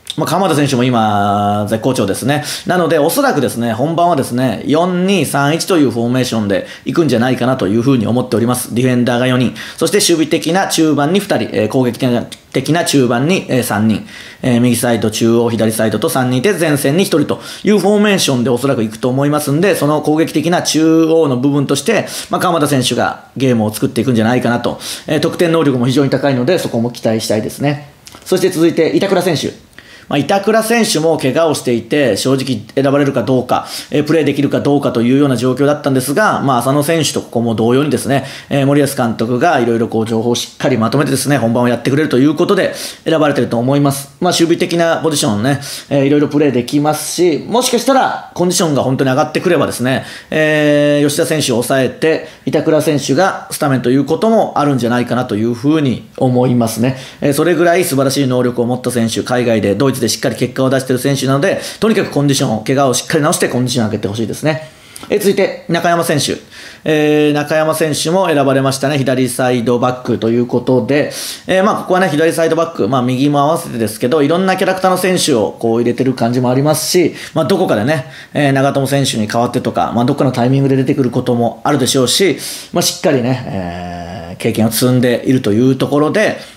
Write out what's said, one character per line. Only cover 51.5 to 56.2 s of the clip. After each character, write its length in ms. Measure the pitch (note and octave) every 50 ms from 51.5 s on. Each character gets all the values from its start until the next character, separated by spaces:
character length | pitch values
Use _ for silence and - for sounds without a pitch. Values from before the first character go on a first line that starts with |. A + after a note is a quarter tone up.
を 100 | A#2+ A2+
抑 180 | A#2+ - C3+ C3+
え 80 | B2+ A#2
て、 400 | - - - D#3+ D#3 - - - - - -
板 200 | - D3 D#3 D3
倉 180 | D#3 D#3 D3+
選 160 | - E3 D3+ C#3
手 160 | - - C3+
が 320 | D3+ F#3+ F#3+ - - - -
ス 60 | - -
タ 100 | D#3 C#3+
メ 100 | C3+ B2
ン 40 |
と 60 | - A#2+
い 80 | C3
う 80 | C#3 C#3
こ 140 | C#3+ D#3+ E3
と 100 | G#3 A3+
も 300 | A3+ G#3+ E3+ - - -
あ 60 | D3
る 100 | D3 C#3
ん 40 | B2
じ 80 | A#2+
ゃ 40 | A2+
な 100 | B2 B2
い 60 | A#2+
か 80 | B2 A#2+
な 100 | A#2+ B2
と 120 | A#2+ A2
い 80 | G#2 A2
う 100 | A#2 A#2+
ふ 200 | A2 A#2+ C#3+ D#3
う 60 | D#3+
に 280 | D3 C3 G#2+ - - - -
思 280 | -